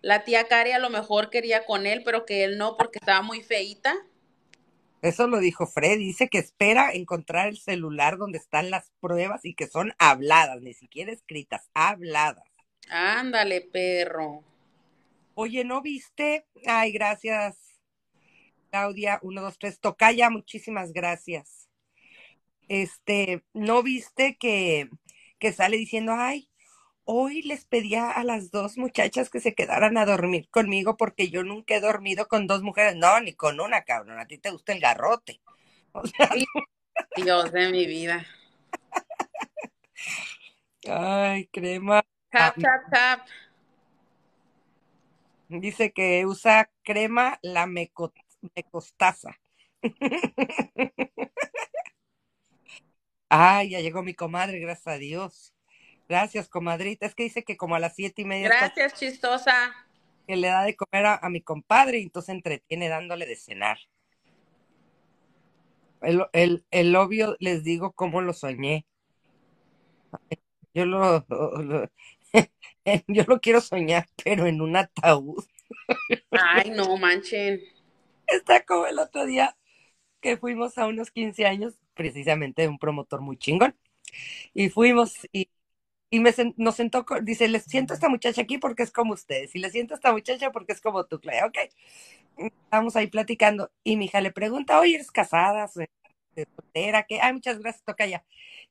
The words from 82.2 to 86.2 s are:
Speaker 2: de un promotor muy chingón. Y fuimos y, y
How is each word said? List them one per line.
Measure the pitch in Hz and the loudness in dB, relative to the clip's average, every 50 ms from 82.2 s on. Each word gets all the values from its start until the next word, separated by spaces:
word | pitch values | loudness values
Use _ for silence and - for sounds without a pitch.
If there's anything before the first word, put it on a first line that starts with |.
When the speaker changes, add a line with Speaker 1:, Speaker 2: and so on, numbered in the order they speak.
| 143 160 151 156 143 131 - 160 165 | 0 0 0 0 0 -4 -2 0 0
Speaker 2:
de | 151 | 0
un | 147 - | -2 -2
promotor | 156 151 147 143 - - 143 139 | -4 -4 -4 -4 -8 -8 -10 -10
muy | 139 139 131 | -8 -10 -10
chingón. | - - 143 156 185 240 285 - _ _ _ _ _ - - - - - - - - - - - | -6 -2 0 4 4 4 2 2 _ _ _ _ _ -20 -20 -20 -18 -18 -16 -16 -18 -18 -8 -2
Y | 202 196 185 | 0 0 0
fuimos | - 214 233 247 240 233 233 - - - - - - | 4 4 6 6 6 4 2 2 -2 -14 -16 -10 -6
y, | 190 185 _ _ _ _ _ _ _ _ _ _ _ _ - | -6 -6 _ _ _ _ _ _ _ _ _ _ _ _ -2
y | 226 226 | 2 6